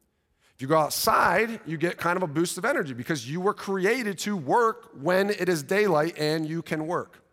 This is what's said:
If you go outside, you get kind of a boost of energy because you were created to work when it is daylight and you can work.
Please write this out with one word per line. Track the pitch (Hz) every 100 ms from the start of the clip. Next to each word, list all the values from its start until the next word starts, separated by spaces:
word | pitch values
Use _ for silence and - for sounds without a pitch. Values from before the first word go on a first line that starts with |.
| _ _ _ _ _
If | -
you | 135
go | 160
outside, | 147 - - 233 - 180 233 220
you | - 160
get | 170 190
kind | 170 180
of |
a | 180
boost | 143 175 -
of | 214
energy | 285 160
because | 123 127 156 113
you | 165
were | 190
created | 196 - 196 185 262 208 185
to | 208 202
work | 135 214 226 220 - 143
when | 143 185 202
it | 196 180
is | 170
daylight | 131 190 208 151 160 175
and | 151 160 156
you | 165
can | - 160 156
work. | 170 107 - _